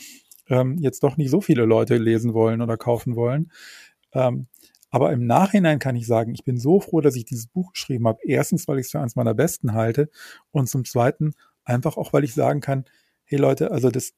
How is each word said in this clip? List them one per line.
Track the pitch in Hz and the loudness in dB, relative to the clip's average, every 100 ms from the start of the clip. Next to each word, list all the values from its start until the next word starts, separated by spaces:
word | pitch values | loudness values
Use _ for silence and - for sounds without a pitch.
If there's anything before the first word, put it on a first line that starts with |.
| - - _ - - | -20 -20 _ -16 -2
ähm, | 127 127 160 | 0 0 0
jetzt | 135 - | -2 0
doch | 139 139 | 0 0
nicht | 135 | 0
so | 160 | 2
viele | 202 127 113 | 2 4 4
Leute | 113 113 120 | 4 4 2
lesen | 113 113 117 | 2 2 2
wollen | 113 113 113 | 2 2 2
oder | 117 113 | -2 -4
kaufen | 123 117 - 117 | -2 -2 -2 -2
wollen. | 117 139 170 - - - - _ _ | -2 -2 -4 -10 -20 -20 -20 _ _
Ähm, | 139 127 131 131 _ _ _ _ | -2 0 -2 -8 _ _ _ _
aber | 123 151 | 0 0
im | 131 120 | 0 2
Nachhinein | 123 190 208 170 147 | 2 4 4 2 2
kann | 135 120 | -2 -4
ich | 113 | 0
sagen, | 113 117 | 0 0
ich | - | -6
bin | - 123 | -6 -2
so | 131 196 | 2 2
froh, | - 165 | 2 0
dass | 147 123 | 2 0
ich | 113 | -6
dieses | 120 117 | -10 -8
Buch | 180 180 | -6 -6
geschrieben | - - 127 117 | -8 -6 -2 0
habe. | 113 | 0
Erstens, | - 131 143 175 - | -2 -2 0 -2 -2
weil | 139 | -4
ich | 127 | -4
es | |
für | 147 | -6
eins | 127 127 | -4 -2
meiner | 117 110 | -2 0
besten | 165 - 123 | -2 -2 -4
halte | 107 113 117 151 - - - _ | -2 0 0 -2 -4 -20 -20 _
und | 151 123 | -2 -2
zum | 139 | -2
Zweiten | 117 123 120 - 151 - _ _ | -4 0 0 0 -4 -6 _ _
einfach | - 123 151 - | -4 -2 -2 -6
auch, | 165 | -2
weil | 147 | 0
ich | 143 | 0
sagen | - 127 147 | 0 0 0
kann, | 135 135 - _ _ _ - | -2 -6 -6 _ _ _ -6
hey | 143 | 0
Leute, | 139 135 180 | 0 0 -2
also | 160 127 | 0 0
das | 123 - | 0 -6